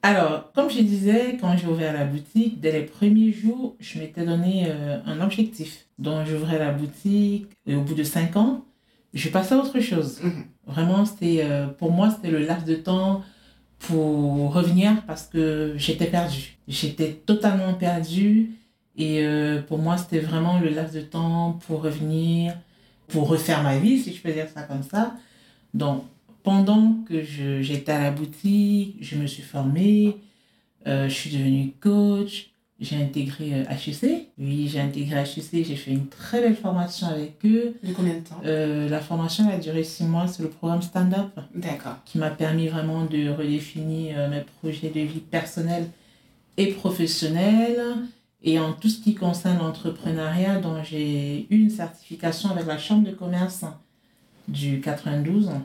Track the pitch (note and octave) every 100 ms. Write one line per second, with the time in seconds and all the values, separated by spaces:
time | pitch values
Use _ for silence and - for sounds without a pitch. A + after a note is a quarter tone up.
0 | G3+ G3 D#3+ D3+ - - C#4+ A#3+ G#3+ G3+
1 | G3 A3+ B3+ B3 F3+ F3 E3+ E3 D#3 D3+
2 | C#3 D3 - A3 A#3 - D#3 D#3 D3+ -
3 | G#3 G#3+ A3 G3+ G#3+ B3+ B3 - - D#3+
4 | D#3 - E3+ E3+ F3 F#3+ E3+ D3 D3 C3+
5 | - D3+ G3 G#3 A3 - D#3 - _ -
6 | C#3+ D#3 D#3 D#3 D#3+ D#3+ D3 C#3+ D3 -
7 | G3+ G3+ G3+ G3+ - _ - C#3+ C#3+ D3+
8 | D3 E3 E3 - A#3+ C4+ - _ _ _
9 | _ - D#3 F#3 F#3+ C4 C4 B3 A3 E3+
10 | C#3 - F3 D#3+ - _ - C#3+ E3 F#3+
11 | G#3 - E3+ E3 D3 C#3+ C#3 - E3 E3+
12 | G#3+ G#3+ F3 D#3+ D3+ F3 D#3+ D#3+ F3 F#3
13 | F#3+ G3 - _ _ _ _ _ - D#3+
14 | D#3 D3+ C#3+ C#3+ C#3+ E3 E3+ F3+ G3+ A3
15 | - D#3 - E3 D#3 D3+ D3+ D3 C#3+ D#3+
16 | E3+ F3 E3 C3+ - - - C#3 D3+ -
17 | D#3 - - G#3+ G#3 F#3+ F#3 F3+ F3 E3+
18 | D#3+ E3+ G3+ G#3+ A3+ - _ _ _ -
19 | D#3 D#3 D3+ D3+ D3+ D3 C#3+ D#3 D#3+ F3+
20 | - D#3+ D#3 D#3+ E3+ F3+ D#3+ D3+ D#3+ D#3
21 | D3+ E3 E3 E3 E3+ E3+ - D#3+ D#3 D3+
22 | D3+ D#3+ E3 E3+ E3+ F3 - _ _ _
23 | _ D#3+ D3 D#3+ - D3+ C#3+ C3+ G3 C4
24 | - F3 E3+ D#3 D#3 D#3 C#3+ C3+ C3+ G3+
25 | A#3 - - _ _ _ _ C#3+ C#3+ C3+
26 | - _ _ _ - G3 G3 G#3+ A3 A3+
27 | A3+ D#3+ D3+ C#3+ C#3 C#3 C3+ C#3+ D3 D3+
28 | C#3+ C#3+ D3+ - G3+ G3+ G3+ G#3 G3 -
29 | D3 D3 D3 - - C#3 C3+ D3+ G3 G#3
30 | G#3 G#3 - _ _ _ _ _ C#3+ C3+
31 | C3+ C3+ D3 C#3+ C3+ C3+ C3+ - G#3 G#3
32 | G3+ G3+ G3+ - - _ _ _ - D3
33 | C#3+ D3 C3+ - D3+ C3+ C3+ C#3 - C#3+
34 | B3+ E4+ - - C#3 C#3+ D3 D3 C#3+ C#3+
35 | C#3+ D3 C#3 - - E3+ D#3+ C#3 - C3+
36 | C3+ - - A#3 A#3+ A3 - F3+ F3 -
37 | F3 D#3 D3+ - G#3+ A3+ A#3+ A#3 F#3 F3+
38 | F3+ E3 E3 D#3+ D#3 D#3 D#3 D3+ D3 D3+
39 | D3+ E3 E3 - G#3+ F#3 D#3 D#3+ D#3+ -
40 | E3 E3 F3+ F3+ D#3+ - E3+ E3+ F3 F#3
41 | F3+ F#3+ G3 - C#3 F3 F3 C#3 B2 -
42 | - D#3+ D#3 D3+ D#3 D#3+ D#3+ D#3 D#3+ D#3+
43 | D#3+ D3+ D3 D3 D3+ D3 - D#3 D#3 D#3+
44 | D#3+ D3 C#3+ C#3+ - _ D#3+ D3 D#3+ D#3
45 | D3+ D#3+ - E3 E3 - E3 E3+ E3+ -
46 | _ _ _ _ _ - G3 G3 F#3 F3+
47 | E3 - D#3+ E3 G3 A3 A#3 A#3+ A#3+ A#3+
48 | B3 - _ _ D#3+ D#3+ D#3+ - A3 -
49 | G#3+ - F3 F3 F#3 F3 D#3+ D#3 E3 D#3+
50 | - D#3+ D#3 E3+ F#3+ G3 E3+ D#3+ D#3 D#3
51 | D3 D3 C#3+ C#3+ - G#3+ G#3+ - E3 -
52 | - E3 E3 E3 G3+ F3 E3 D3+ - G#3+
53 | G3+ F#3 F3+ F3+ F#3 - D#3+ - _ _
54 | _ _ _ _ - C#3+ C#3+ C#3 D3+ D3
55 | - D3 D3 G3+ G3 C#3+